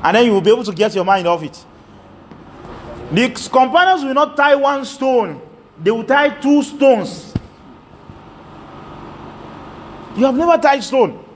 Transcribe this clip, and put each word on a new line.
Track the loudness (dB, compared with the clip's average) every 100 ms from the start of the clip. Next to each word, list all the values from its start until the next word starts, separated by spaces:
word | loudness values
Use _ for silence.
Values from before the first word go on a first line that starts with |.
and | 2 4
then | 4
you |
will | 2
be | 2
able | 2
to | 0
get | -2 -2 0
your | 0
mind | 0 2
off | -2
it. | -4 -14 -20 -20 -20 -20 -20 -20 -20 -20 -20 -20 -18 -18 -16 -16 -6
The | -2 -2 -4 -2
companions | 0 2 2 2 2 0
will |
not | -2 -2 0
tie | 2 4
one | 2 -2 -6
stone, | -4 0 0 -2 -8 -18 -20 -20 -4
they | -2
will | -2
tie | 0 2 2
two | -2 2 2
stones. | 0 2 4 4 0 -10 -12 -14 -14 -20 -20 -20 -20 -20 -20 -20 -20 -20 -20 -20 -20 -20 -20 -20 -20 -18 -20 -20 -20 -20 -20 -20 -20 -20 -14 -2
You | 0
have | 2
never | 2 4
tied | 4 0
stone. | 0 0 0 -2 -20